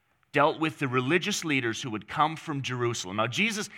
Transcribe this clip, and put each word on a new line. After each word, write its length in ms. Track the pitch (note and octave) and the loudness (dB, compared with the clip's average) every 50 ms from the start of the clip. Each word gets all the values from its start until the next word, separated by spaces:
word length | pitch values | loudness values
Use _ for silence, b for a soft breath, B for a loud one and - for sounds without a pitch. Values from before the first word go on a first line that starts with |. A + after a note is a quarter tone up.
| _ _ _ _ _ _ | _ _ _ _ _ _
dealt 280 | - C#3+ C#3+ D#3 - D3 | 4 4 6 4 4 2
with 180 | D#3+ D#3 D#3 | -2 -2 -2
the 100 | - D3 | -2 -2
religious 560 | B2+ B2 B2+ B2 C3+ E3+ F3+ - G#3 G3+ - F3 | 0 2 2 2 4 2 2 2 0 -4 -2 -2
leaders 380 | D#3 C#3 C3 A#2+ A2+ G#2+ - | 0 0 0 0 0 -2 -4
who 80 | - B2 | -4 -6
would 180 | G#2 G2+ - | -6 -6 -6
come 280 | - - D#3 D3 D#3 D#3+ | -4 0 2 2 2 0
from 260 | - - E3 C#3+ C#3 | -4 -6 -6 -4 -4
Jerusalem. 560 | B2 B2 B2+ B2 A#2+ A#2+ A#2 - - F2+ G2 | -4 -4 -2 0 0 0 0 -2 -6 -4 -2
Now, 80 | G#2+ A2+ | 0 0
Jesus, 420 | A#2+ A2 F3 G#3 A3+ G3+ G#3+ F#3+ B B | 0 0 0 0 0 -2 -4 -6 B B